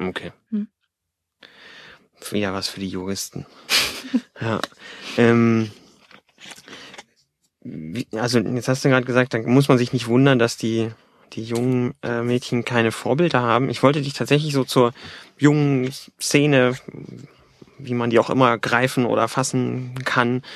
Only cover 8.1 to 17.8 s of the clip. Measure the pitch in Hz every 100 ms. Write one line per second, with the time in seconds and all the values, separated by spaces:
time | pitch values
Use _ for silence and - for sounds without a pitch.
8.1 | 110 117 120 - 123 - 131 143 127 127
9.1 | 123 127 117 113 131 139 127 123 123 113
10.1 | 123 139 127 117 - 113 113 113 110 _
11.1 | _ - - 113 117 127 123 123 - -
12.1 | 117 120 123 - 120 - 120 113 - 107
13.1 | 135 175 127 120 113 131 - 131 147 139
14.1 | - 120 147 151 139 123 135 120 - -
15.1 | - - - 147 151 143 135 127 135 -
16.1 | - - 143 147 135 123 131 - - -
17.1 | 123 131 _ _ _ - -